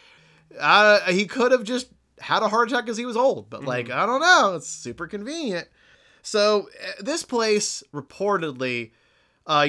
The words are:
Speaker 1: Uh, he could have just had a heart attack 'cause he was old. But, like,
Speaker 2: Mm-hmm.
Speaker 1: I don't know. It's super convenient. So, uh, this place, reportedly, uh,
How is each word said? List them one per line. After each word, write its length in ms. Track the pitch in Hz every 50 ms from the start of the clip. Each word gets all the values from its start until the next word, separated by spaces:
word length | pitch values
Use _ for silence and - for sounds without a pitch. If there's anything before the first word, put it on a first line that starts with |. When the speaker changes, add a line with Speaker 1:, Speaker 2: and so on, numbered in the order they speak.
| _ _ _ _ _ _ _ _ _ _ - -
Speaker 1:
Uh, 420 | 147 151 175 202 214 214 208 196 175 185
he 160 | 180 196 214
could 240 | - - - 233 247
have 120 | 254 247 208
just 260 | 202 254 247 - - _ _ _ _ _ -
had 220 | - - 156 196
a 60 | 220
heart 240 | 202 208 233 240 214
attack 120 | 269 240 226
'cause 100 | 240 214
he 80 | 220 240
was 100 | 247 214
old. 360 | 233 262 269 196 113 101 -
But, 140 | 113 - 143
like, 220 | 131 123 123 120 117
Speaker 2:
Mm-hmm. 100 | 127 143
Speaker 1:
I 60 | 185
don't 120 | 220 254 269
know. 340 | 320 359 359 311 233 196 180
It's 120 | 156 -
super 380 | - - - - 120 113 139 170
convenient. 640 | 160 208 202 202 254 320 339 302 226 180 170 147 - _ _ _ _ _ _ _ _ _ _ -
So, 460 | - - 208 208 214 214 202 196 - - - 190
uh, 200 | 185 185 - 196
this 180 | 254 320 330 -
place, 600 | - 254 233 220 214 208 208 208 - - - - _ -
reportedly, 960 | 147 139 - - - 196 208 202 175 165 151 131 123 131 127 123 120 113 113 _ _ _ _ _ _ _ _ _ _ _
uh, 180 | - 156 147 147